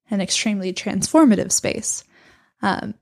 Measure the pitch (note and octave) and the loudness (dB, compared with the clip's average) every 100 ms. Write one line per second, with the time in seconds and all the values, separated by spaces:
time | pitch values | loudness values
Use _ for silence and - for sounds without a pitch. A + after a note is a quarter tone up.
0 | - G3+ F#3 - A3+ G3+ F#3 F#3 G3+ F#3+ | -6 -4 -2 -2 -2 -2 -4 -6 -4 -4
1 | - D#4+ C#4+ G3 G3 - - - - - | 2 6 6 6 2 -2 -2 -4 -6 -8
2 | - _ _ _ _ - G#3 - G#3 - | -12 _ _ _ _ -6 -4 -2 -6 -12